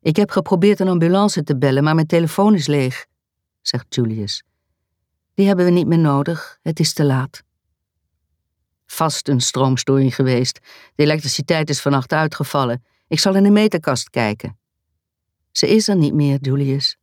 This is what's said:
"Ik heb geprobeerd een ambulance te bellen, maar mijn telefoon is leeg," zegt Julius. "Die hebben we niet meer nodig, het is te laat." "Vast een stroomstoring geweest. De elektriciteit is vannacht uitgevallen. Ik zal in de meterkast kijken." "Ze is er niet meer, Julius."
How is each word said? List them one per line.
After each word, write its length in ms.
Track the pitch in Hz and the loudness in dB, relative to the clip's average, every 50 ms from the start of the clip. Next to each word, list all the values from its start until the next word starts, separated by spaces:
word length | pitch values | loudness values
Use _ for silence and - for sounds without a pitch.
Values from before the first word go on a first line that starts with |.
"Ik 160 | _ 160 156 | _ 0 2
heb 140 | 208 208 202 | 2 0 0
geprobeerd 500 | - 196 170 - 196 175 170 208 208 196 | 0 -4 -2 0 0 2 4 2 2 2
een 80 | 190 190 | 0 0
ambulance 540 | 180 175 160 170 185 196 202 208 - - | 2 2 2 2 2 2 2 0 0 -2
te 160 | 147 - 151 127 | -4 -2 -2 0
bellen, 260 | 135 139 131 139 147 | 0 0 2 2 2
maar 100 | 156 156 | 2 2
mijn 120 | 165 160 | 2 0
telefoon 480 | 156 175 170 170 160 - - 196 214 214 | 2 0 0 0 0 0 0 2 2 2
is 120 | 185 147 | 2 0
leeg," 400 | - 147 143 131 127 127 - - _ _ _ _ _ _ _ _ _ _ _ | -2 -2 0 -2 -2 -4 -8 -14 _ _ _ _ _ _ _ _ _ _ _
zegt 340 | _ - - 127 - _ - | _ -8 -8 -8 -10 _ -4
Julius. 480 | - 120 113 110 110 104 98 - - _ _ _ _ _ _ _ _ _ _ _ _ _ _ _ _ _ _ _ | -4 -2 -2 -4 -6 -8 -8 -10 -12 _ _ _ _ _ _ _ _ _ _ _ _ _ _ _ _ _ _ _
"Die 120 | - 196 | 2 2
hebben 180 | 196 202 180 180 | 2 4 4 4
we 60 | 180 | 4
niet 160 | 175 175 160 | 4 2 2
meer 120 | - 165 165 | 2 2 2
nodig, 600 | 160 151 139 139 143 170 165 160 - - - _ | 4 4 2 2 0 -2 -6 -8 -10 -16 -20 _
het 180 | _ 165 160 - | _ -8 -2 0
is 120 | 160 - | 0 -2
te 120 | - - 156 | 0 0 0
laat." 380 | 143 131 131 127 131 - - _ _ _ _ _ _ _ _ _ _ _ _ _ _ _ _ _ _ _ _ _ _ _ _ _ _ _ _ _ | 0 0 0 -4 -6 -12 -20 _ _ _ _ _ _ _ _ _ _ _ _ _ _ _ _ _ _ _ _ _ _ _ _ _ _ _ _ _
"Vast 420 | _ - - 160 160 147 - - - | _ -4 -2 -2 -2 -2 -4 -2 -2
een 120 | 143 123 | 0 0
stroomstoring 760 | 123 - - 127 131 135 131 123 - - 135 135 135 131 123 | 0 -2 -2 0 0 0 0 -2 0 0 2 2 2 0 0
geweest. 460 | - 139 131 127 120 131 131 - - _ - - - - _ _ | 0 0 0 2 0 -2 -4 -6 -10 _ -20 -20 -20 -20 _ _
De 80 | - | 0
elektriciteit 680 | 151 147 156 156 151 139 - - 135 - 170 160 156 151 | 0 2 2 0 -4 -6 -6 -6 -2 -2 -2 -2 0 -2
is 100 | 147 - | -4 -4
vannacht 320 | - 143 139 135 127 - | -2 0 0 0 -2 -2
uitgevallen. 720 | 165 156 156 151 - - 135 - - 147 131 120 117 123 _ _ _ _ _ _ | -2 0 0 -2 -2 -6 -8 -4 -2 -2 -2 -2 -4 -6 _ _ _ _ _ _
Ik 100 | 156 156 | -4 -2
zal 160 | - 202 190 | 0 2 2
in 80 | 196 | 4
de 80 | 196 202 | 4 4
meterkast 600 | 208 208 214 214 208 170 160 - 131 127 - - | 4 4 2 2 0 -2 -2 -2 -4 -4 -6 -6
kijken." 480 | _ 127 117 107 104 107 - 98 - _ _ _ _ _ _ _ _ _ _ _ _ _ _ _ _ _ _ _ | _ -4 -2 -2 -4 -6 -10 -16 -16 _ _ _ _ _ _ _ _ _ _ _ _ _ _ _ _ _ _ _
"Ze 180 | _ - - - | _ -2 0 2
is 200 | 202 220 208 - | 2 2 2 2
er 80 | 202 | 0
niet 180 | 180 156 147 - | 0 0 0 0
meer, 240 | 151 143 143 139 139 | 0 0 0 0 -2
Julius." 560 | 135 135 135 139 143 135 135 139 135 - - _ | -2 -2 -2 -2 -2 -2 -4 -4 -4 -6 -8 _